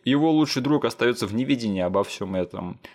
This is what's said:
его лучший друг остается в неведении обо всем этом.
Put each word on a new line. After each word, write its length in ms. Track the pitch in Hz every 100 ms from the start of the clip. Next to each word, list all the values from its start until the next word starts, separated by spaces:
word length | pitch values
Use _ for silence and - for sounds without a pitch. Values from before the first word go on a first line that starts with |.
его 260 | - 143 160
лучший 320 | 156 147 -
друг 220 | 131 147
остается 420 | 117 - 120 120 104
в 80 |
неведении 460 | 107 135 135 113 95
обо 220 | 90 95
всем 320 | 101 - 98 95
этом. 420 | 90 95 90 - -